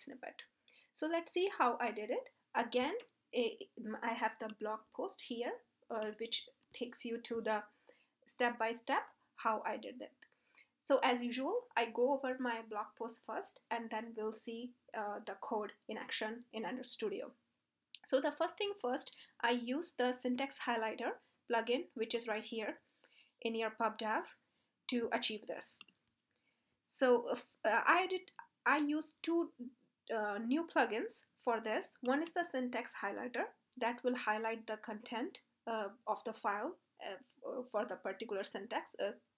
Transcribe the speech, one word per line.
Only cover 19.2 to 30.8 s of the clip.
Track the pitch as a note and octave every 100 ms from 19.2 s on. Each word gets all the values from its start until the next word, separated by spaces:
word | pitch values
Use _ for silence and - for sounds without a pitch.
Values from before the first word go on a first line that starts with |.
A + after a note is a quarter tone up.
| - _
I | A#3
use | B3 A#3 C4+ E4+ -
the | B3
syntax | B3+ D4 B3 C#4 - -
highlighter | A#3 A3 A3 A#3 A#4+ _ _ _
plugin, | A#3 A3+ A#3+ F4
which | - A3+
is | A#3 A#3
right | G#3+
here | A3 A3+ G#3+ D#4+ _ _ _ - _ _
in | A#3
your | A3+ A3
pub | A3 A3+ A3
dev, | A3 A#3 - - _ _ _ _ -
to | A#3+ A#3
achieve | B3 A#3+ G#3+ -
this. | - - - - _ _ _ _ _ _ _ _ _ _
So, | - C4 A#3+ - - - _ A3+
uh, | G#3+ -
I | E4+ F#4
did, | F#4 - - - _
I | - C#4+
used | D4 D4+ D#4 -
two, | - E4+ E4 - B3 - _ _ -
uh, | A3 G#3 G3+
new | A3+ C#4+ E4
plugins | D#4+